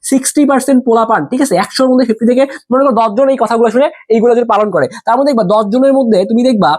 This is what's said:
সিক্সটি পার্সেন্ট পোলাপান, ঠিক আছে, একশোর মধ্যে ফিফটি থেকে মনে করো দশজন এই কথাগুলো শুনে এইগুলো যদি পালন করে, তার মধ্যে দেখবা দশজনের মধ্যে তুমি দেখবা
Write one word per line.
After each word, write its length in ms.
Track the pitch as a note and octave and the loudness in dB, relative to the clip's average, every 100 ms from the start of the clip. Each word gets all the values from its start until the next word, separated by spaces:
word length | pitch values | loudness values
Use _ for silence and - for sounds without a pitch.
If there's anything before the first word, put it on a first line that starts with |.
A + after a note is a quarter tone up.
| - | -2
সিক্সটি 320 | C4 C4 - C#4 | -4 -2 -2 0
পার্সেন্ট 300 | C4+ C4 C4 A#3+ | 0 0 0 2
পোলাপান, 340 | A3+ A3+ G#3+ C#3+ | 0 0 -2 -2
ঠিক 100 | B3+ C#4+ | -4 -2
আছে, 100 | F3 | -2
একশোর 240 | G#3 - C4 | -4 -2 0
মধ্যে 160 | B3+ B3+ | 0 0
ফিফটি 160 | A3 A3 | 0 0
থেকে 120 | B3 C#4 - _ | 0 0 -4 _
মনে 100 | B3+ | 0
করো 100 | C#4 A3+ | 0 0
দশজন 280 | A3+ G3+ C4+ | 0 0 0
এই 60 | C4 | 0
কথাগুলো 240 | A3+ A#3 A#3 A3 | -2 0 0 2
শুনে 120 | D4 - _ | -2 -4 _
এইগুলো 180 | A3 A#3 A#3 | 0 2 2
যদি 100 | A#3 | 0
পালন 140 | G#3 G#3+ G3+ | 0 0 -2
করে, 100 | F#3+ - - | -4 -6 -4
তার 100 | A#3 | 0
মধ্যে 140 | C#4 | 0
দেখবা 140 | A#3+ F3+ | 0 0
দশজনের 400 | G#3+ G#3 A#3+ C4+ C4+ | 0 0 0 2 2
মধ্যে 200 | B3 G#3 G3 | 2 0 0
তুমি 120 | A3+ B3 | 0 0
দেখবা 220 | A3+ E3 | 2 0